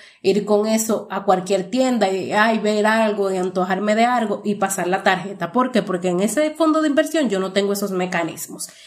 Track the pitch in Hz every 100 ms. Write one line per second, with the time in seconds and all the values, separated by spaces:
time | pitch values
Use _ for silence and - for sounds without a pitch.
0 | - - - 196 - 208 214 220 220 208
1 | - 190 196 185 180 196 180 254 262 240
2 | 196 190 127 196 226 226 208 214 208 226
3 | 214 202 196 185 185 185 185 190 208 214
4 | 233 247 220 196 208 202 190 190 175 190
5 | 190 185 185 196 170 247 254 226 180 180
6 | 185 175 208 254 302 302 320 311 311 285
7 | 311 330 247 190 190 196 202 196 202 185
8 | 180 180 165 - - - - -